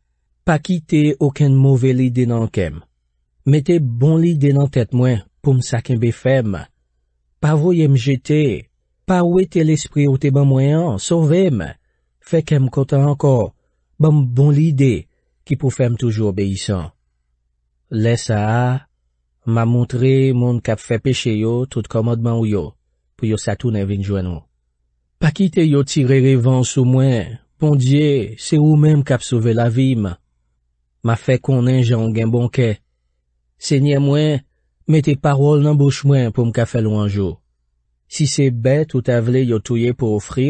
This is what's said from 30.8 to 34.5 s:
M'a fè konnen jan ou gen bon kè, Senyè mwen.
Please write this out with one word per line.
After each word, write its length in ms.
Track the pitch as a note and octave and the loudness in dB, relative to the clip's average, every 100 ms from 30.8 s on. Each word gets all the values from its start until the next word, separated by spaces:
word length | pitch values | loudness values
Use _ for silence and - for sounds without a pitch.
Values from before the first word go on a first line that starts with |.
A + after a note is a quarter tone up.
| _ _ A#2 | _ _ -4
M'a 100 | A2+ | -2
fè 220 | - B2+ | 0 -2
konnen 440 | - C3+ B2 C3 | 0 0 2 2
jan 220 | A#2+ A#2+ | 2 0
ou 100 | A2+ | -2
gen 160 | A2 A2+ | -2 0
bon 180 | A#2+ A#2+ | 0 -2
kè, 240 | - A#2 G#2 _ _ _ _ _ _ _ _ | 0 -2 -2 _ _ _ _ _ _ _ _
Senyè 400 | - C#3+ C#3+ C#3 | -4 0 2 0
mwen. 460 | C#3+ C#3+ D3+ C#3+ - | 0 0 0 -2 -8